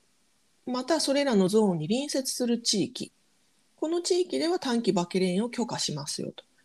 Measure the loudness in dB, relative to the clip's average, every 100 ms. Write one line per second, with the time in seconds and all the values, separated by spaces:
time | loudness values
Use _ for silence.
0 | _ _ _ _ _ _ -6 -4 0 0
1 | 2 2 4 4 6 4 4 2 0 -2
2 | 0 -4 -2 -2 0 0 0 0 0 -4
3 | -12 _ _ _ _ _ _ -6 -2 -2
4 | 0 0 0 0 0 0 0 0 2 0
5 | 0 0 2 0 -2 -4 -4 -4 -4 -6
6 | -8 -8 -8 -10 -20 _